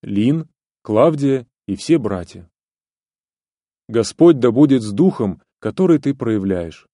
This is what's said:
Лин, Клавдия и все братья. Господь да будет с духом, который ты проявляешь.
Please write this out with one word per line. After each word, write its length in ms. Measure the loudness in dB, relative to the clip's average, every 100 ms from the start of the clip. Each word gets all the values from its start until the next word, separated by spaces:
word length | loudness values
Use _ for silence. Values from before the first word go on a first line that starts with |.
Лин, 480 | -6 -2 0 -2 -6 _ _ _
Клавдия 680 | -4 2 2 2 -2 -2 -6 _ -10
и 80 | -10
все 220 | -2 -2
братья. 520 | -2 -8 -10 -18 -20 _ _ _ _ _ _ _ _ _ _ _ _ _ _
Господь 520 | -2 -2 4 4 6
да 120 | 2
будет 300 | 4 4 2
с 100 | -2
духом, 500 | 0 0 0 -6 -6 _ _
который 400 | -10 -4 0 2
ты 140 | 0
проявляешь. 760 | -6 -4 -2 -2 -4 -6 -14 _